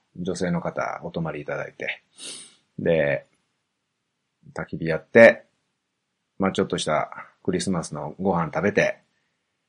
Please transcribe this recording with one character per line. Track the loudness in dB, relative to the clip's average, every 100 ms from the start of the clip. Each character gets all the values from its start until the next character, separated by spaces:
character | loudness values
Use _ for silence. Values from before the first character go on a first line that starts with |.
| _ -12
女 | -8
性 | -4 -2
の | -2
方 | -4 -6 -6 -8
お | -10
泊 | -6
ま | -6
り | -8
い |
た | -8 -8
だ | -10
い |
て、 | -10 -10 -10 _ -20 -16 -16 -20 _ _ -8
で、 | 0 2 2 0 -6 _ _ _ _ _ _ _ _ _ _ _ -18
焚 | -14 -12
き | -8
火 | -4
や | -4
っ |
て、 | 4 10 10 8 -6 _ _ _ _ _ _ _ _ -4
ま | -2
あ、 |
ち | 0
ょ |
っ | -2
と | -2
し |
た | -2 -2 -2 -10 -20 _
ク | -4
リ | -4
ス | -2
マ | -4
ス | -6
の | -10 -12 -6
ご | -2
飯 | 0 -2
食 | -2
べ | 0
て、 | 2 0 -2 _ _ _ _ _ _